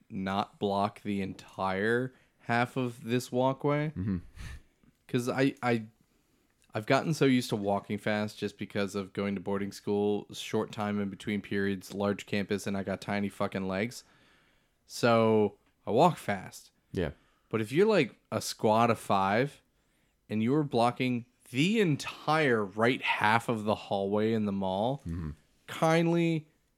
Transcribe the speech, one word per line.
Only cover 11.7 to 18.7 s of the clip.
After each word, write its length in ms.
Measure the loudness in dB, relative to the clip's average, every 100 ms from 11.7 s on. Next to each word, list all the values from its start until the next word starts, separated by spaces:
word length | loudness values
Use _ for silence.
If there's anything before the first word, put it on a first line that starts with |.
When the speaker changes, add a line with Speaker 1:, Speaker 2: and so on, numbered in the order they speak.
| -2 -6
Speaker 1:
large 300 | -2 -2 -2 -4
campus, 400 | -4 -2 -4 -4
and 100 | -6
I 60 |
got 180 | -4 -6
tiny 260 | -4 -4 -4
fucking 400 | -4 -4 -4 -4
legs. 360 | -2 -4 -6 -20 _ _ _ _ _ _ _ _
So 680 | 0 4 6 6 6 4 0 _ _ -2
I 40 |
walk 260 | 4 4 2
fast. 540 | -4 -6 -6 -18 -20 _ _
Speaker 2:
Yeah. 180 | -4 -4 -4 _ _ _
Speaker 1:
But 100 | -4
if 120 | -2
you're, 140 | 2 4
like, 280 | 4 2 -4 _
a 100 | -4
squad 500 | -4 0 4